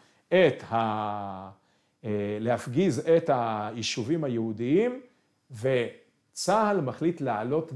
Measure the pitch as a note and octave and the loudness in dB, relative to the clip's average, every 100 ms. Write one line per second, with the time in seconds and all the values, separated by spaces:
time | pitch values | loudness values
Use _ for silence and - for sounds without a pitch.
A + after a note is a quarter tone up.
0 | _ _ _ F3+ E3 - - A2+ A2 G#2+ | _ _ _ 6 6 4 -2 0 0 0
1 | G#2+ G#2 G2+ F#2+ F#2+ G2 _ _ _ _ | -2 -4 -6 -10 -14 -18 _ _ _ _
2 | G#2 G#2 G2+ G#2+ A2+ A#2 - B2 F#3+ A#2+ | -6 -4 -2 -2 -2 -2 -2 0 2 2
3 | - - E3 B2+ A#2 G#2+ G#2+ A#2 A2 - | 4 4 4 0 0 -2 -4 -6 -6 -4
4 | A2+ E3+ C#3+ A#2 A2 G#2+ A#2+ F3 A#3+ B3+ | -2 -2 -2 -2 -2 -4 2 2 2 -2
5 | - _ _ _ - A2+ C3 B2+ A2+ - | -12 _ _ _ -18 -4 0 0 0 -6
6 | _ _ _ - - G#3 G#3 G3+ B2+ - | _ _ _ -4 2 2 4 2 -2 -2
7 | D#3+ E3+ C3+ G#2+ A#2+ D#3 D#3+ | -2 0 -2 -2 0 -2 -2